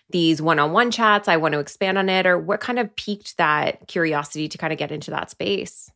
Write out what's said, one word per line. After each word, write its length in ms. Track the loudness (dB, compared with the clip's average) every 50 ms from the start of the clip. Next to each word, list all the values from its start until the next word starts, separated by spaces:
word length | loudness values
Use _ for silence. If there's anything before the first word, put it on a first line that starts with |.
| _ _
these 320 | 0 2 4 4 2 2
one-on-one 500 | 2 2 4 4 2 2 2 2 2 2
chats, 380 | 0 2 4 4 4 4 4 2
I 80 | 2
want 160 | 2 2 2 0
to 60 | -2
expand 380 | -4 -6 -6 -2 -2 0 2
on 120 | 2 2 2
it," 180 | 2 2 4
or 100 | 4 2
what 220 | 2 0 -2 -4 -2
kind 200 | -2 -2 -2 -2
of 140 | -2 -4 -6
piqued 400 | -10 -8 -8 -8 -8 -10 -8 -2
that 500 | 0 2 2 2 2 0 -2 -4 -6 -8
curiosity 640 | -6 -2 0 0 0 0 -2 -2 -4 -6 -6 -6 -8
to 80 | -6
kind 160 | -6 -4 -4 -4
of 40 |
get 140 | -4 -6 -6
into 200 | -8 -8 -8 -8
that 200 | -10 -10 -10 -10
space? 580 | -10 -6 -4 -4 -4 -4 -4 -8 -12 -14 -16 -16 _